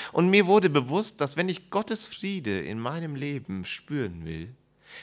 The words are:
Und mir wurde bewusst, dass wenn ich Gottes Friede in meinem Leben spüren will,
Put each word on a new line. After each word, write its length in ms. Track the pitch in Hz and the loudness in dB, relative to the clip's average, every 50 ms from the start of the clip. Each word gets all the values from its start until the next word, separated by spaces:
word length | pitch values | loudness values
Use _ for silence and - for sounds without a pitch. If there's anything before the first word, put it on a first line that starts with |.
| - - | -12 -4
Und 180 | - - 175 185 | 2 4 4 8
mir 180 | 190 208 190 | 8 6 8
wurde 220 | 180 202 214 190 175 | 8 6 6 6 6
bewusst, 520 | 143 143 127 123 151 196 214 - - - | 4 4 2 2 0 0 -2 -2 -4 -4
dass 160 | 147 131 - | -4 -2 -2
wenn 100 | 165 180 | -2 -2
ich 220 | 190 165 - - _ | -2 -2 -4 -8 _
Gottes 360 | - 202 220 - 226 - - | -4 -4 -2 -2 -6 -6 -6
Friede 540 | - - - 214 196 196 185 127 104 98 92 | -10 -10 -8 -6 -6 -6 -4 -2 -2 -2 -2
in 200 | 71 76 107 113 | -2 -4 -6 -6
meinem 360 | 117 123 156 170 165 156 143 | -6 -6 -6 -6 -6 -8 -6
Leben 480 | 135 143 143 143 135 - - 95 95 180 | -6 -6 -6 -6 -8 -6 -6 -8 -6 -6
spüren 600 | - - - - - 147 143 120 92 85 82 80 | -8 -10 -12 -8 -6 -4 -4 -4 -4 -6 -8 -10
will, 280 | 80 80 80 82 113 127 _ _ _ _ _ _ - - - | -8 -8 -8 -10 -12 -14 _ _ _ _ _ _ -20 -20 -20